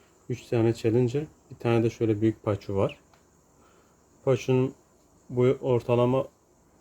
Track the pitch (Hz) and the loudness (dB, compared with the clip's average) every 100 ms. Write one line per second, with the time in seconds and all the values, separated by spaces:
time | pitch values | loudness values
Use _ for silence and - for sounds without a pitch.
0 | _ _ - 120 - 120 113 113 113 120 | _ _ -10 -10 -4 0 2 0 0 0
1 | 123 139 151 - _ 123 120 117 113 - | 0 -2 -8 -16 _ -6 0 0 0 -2
2 | 113 104 110 110 110 101 - 98 - - | -2 0 0 0 -4 -4 -4 -2 -2 -4
3 | _ _ _ _ _ _ _ _ _ _ | _ _ _ _ _ _ _ _ _ _
4 | _ _ 135 123 - 127 131 - _ _ | _ _ -2 -2 0 0 0 -6 _ _
5 | _ _ - 123 123 139 135 120 - 120 | _ _ -8 0 0 0 0 -2 2 2
6 | 123 131 - _ _ _ _ _ | 2 0 -4 _ _ _ _ _